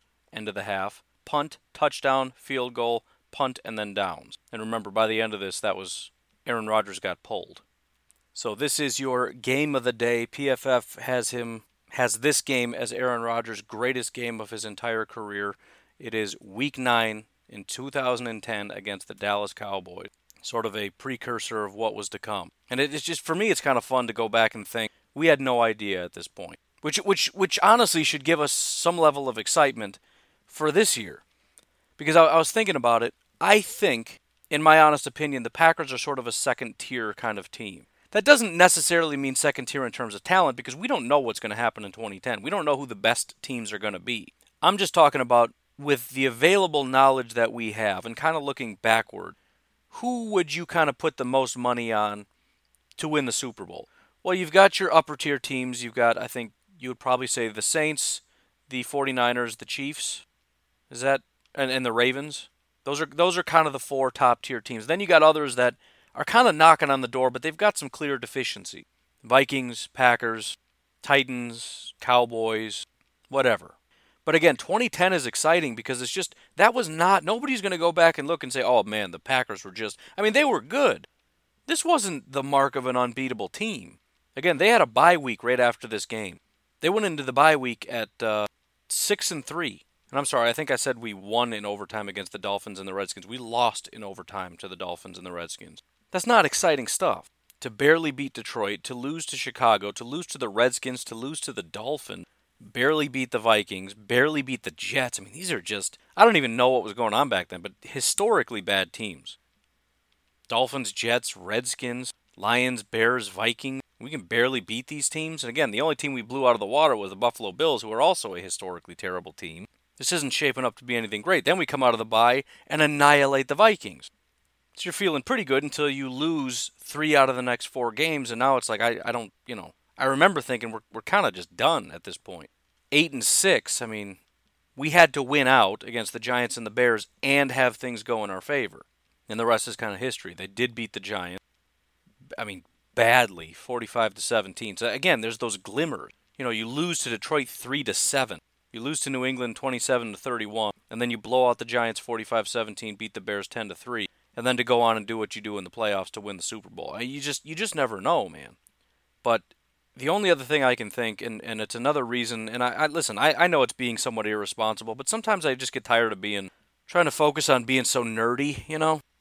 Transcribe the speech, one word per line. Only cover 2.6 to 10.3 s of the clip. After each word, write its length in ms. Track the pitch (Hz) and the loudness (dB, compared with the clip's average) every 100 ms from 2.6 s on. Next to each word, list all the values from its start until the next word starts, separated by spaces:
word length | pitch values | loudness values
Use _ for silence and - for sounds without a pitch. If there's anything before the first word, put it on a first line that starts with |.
| 123 | -4
goal, 320 | 120 120 117 - _ _ | -4 -2 -2 -6 _ _
punt, 260 | - 131 - | -4 -4 -4
and 120 | - 110 | -10 -8
then 180 | 104 | -6
downs. 440 | 98 95 78 - - _ | -4 -4 -6 -16 -20 _
And 100 | 113 | -10
remember, 300 | 110 117 101 | -6 -6 -2
by 160 | 104 110 | 0 2
the 120 | 110 | 2
end 140 | 113 | -2
of 60 | 104 | -4
this, 180 | 98 - | -8 -4
that 180 | 107 92 | -4 -4
was 360 | 95 - - _ _ _ - | -8 -12 -14 _ _ _ -6
Aaron 220 | 117 107 | -4 0
Rodgers 320 | 110 101 87 | 0 0 -4
got 240 | 95 87 | -6 -6
pulled. 380 | - 104 85 - _ _ _ _ _ _ _ | -8 -10 -10 -18 _ _ _ _ _ _ _
So 220 | - 113 | -10 -8
this 240 | 104 143 - | -4 -4 -2
is 220 | 143 117 | -2 -2
your 320 | 135 123 123 | -2 -2 -2
game 420 | 127 123 135 151 | -4 -2 0 0
of 80 | 135 | -2
the 100 | 120 | -2
day. 320 | 117 120 117 | -2 0 0
P 240 | 117 | -4